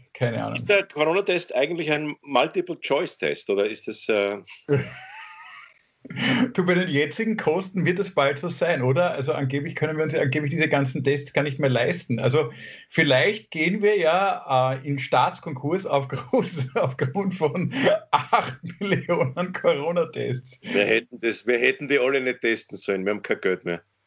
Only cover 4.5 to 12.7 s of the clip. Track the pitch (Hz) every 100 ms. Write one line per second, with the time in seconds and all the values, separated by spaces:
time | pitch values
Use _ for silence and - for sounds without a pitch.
4.5 | - - 139 123 - - - - - -
5.5 | - - - - _ - - 254 254 247
6.5 | - 175 175 180 139 151 - 220 214 -
7.5 | 170 185 190 156 180 196 - 139 139 175
8.5 | 131 170 156 127 143 175 143 135 147 135
9.5 | 139 160 - 156 156 156 160 147 151 147
10.5 | 165 156 143 135 139 135 143 - - 147
11.5 | 139 139 120 123 175 - 120 127 147 147
12.5 | - -